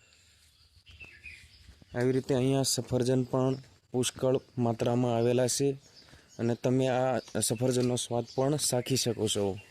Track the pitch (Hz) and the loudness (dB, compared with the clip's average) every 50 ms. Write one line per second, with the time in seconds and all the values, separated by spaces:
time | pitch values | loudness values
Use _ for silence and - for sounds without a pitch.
0 | _ _ _ _ _ _ _ _ _ _ _ _ _ _ _ - _ - - - | _ _ _ _ _ _ _ _ _ _ _ _ _ _ _ -20 _ -20 -20 -20
1 | - - - - - - - - - - - - - - - - - - - 123 | -20 -20 -20 -18 -18 -18 -18 -18 -20 -20 -20 -20 -20 -20 -20 -20 -18 -10 -4 -2
2 | 123 127 127 131 127 - 139 127 123 131 135 135 135 - - - 117 - 123 127 | 0 0 0 0 0 0 0 2 2 2 2 2 0 0 -2 -2 -2 -2 0 0
3 | 120 123 131 131 127 123 - 131 127 131 135 135 135 - - _ _ _ - 127 | 2 2 2 2 2 0 0 0 0 0 0 -2 -6 -16 -20 _ _ _ -2 -2
4 | 123 - - - - 131 131 127 - - - - 120 117 117 110 127 120 120 123 | -2 -2 -2 -2 0 2 2 2 0 -4 -4 -2 0 0 0 0 0 0 2 2
5 | 127 123 117 117 117 120 123 123 127 120 - - 139 139 135 139 - - - - | 2 2 2 2 4 4 4 4 2 2 0 0 0 0 -2 -4 -8 -20 -20 -20
6 | - - - - - - - - 113 117 120 - - 131 127 131 131 131 123 127 | -20 -20 -20 -20 -20 -16 -8 -2 -2 -2 0 0 0 2 2 2 2 2 2 2
7 | 127 131 127 113 - - - 107 107 - 123 110 127 131 123 123 123 123 123 120 | 0 0 0 -2 -4 -4 -4 -4 -2 -2 -2 0 0 0 2 2 2 0 0 -2
8 | - - 120 120 117 - - - 131 139 151 147 - - - 123 120 - 135 120 | -4 -4 -4 -4 -4 -4 -2 -2 0 0 0 0 -2 -2 -2 -2 0 0 -2 0
9 | - 123 110 104 104 107 107 107 101 98 92 101 - - | 0 -2 -2 -2 -2 -2 0 0 0 -2 -2 -4 -10 -16